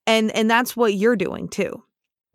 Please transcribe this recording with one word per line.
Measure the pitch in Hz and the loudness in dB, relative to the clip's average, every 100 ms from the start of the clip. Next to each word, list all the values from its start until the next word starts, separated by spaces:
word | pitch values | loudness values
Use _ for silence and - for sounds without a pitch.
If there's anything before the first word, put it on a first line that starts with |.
| - | 0
And, | 226 220 | 2 2
and | - 220 | 0 2
that's | 226 247 - | 2 0 0
what | 233 202 | 0 2
you're | 214 233 | 2 2
doing | 180 - 175 | -2 -6 -8
too. | - 185 - _ _ _ _ _ | -6 -6 -6 _ _ _ _ _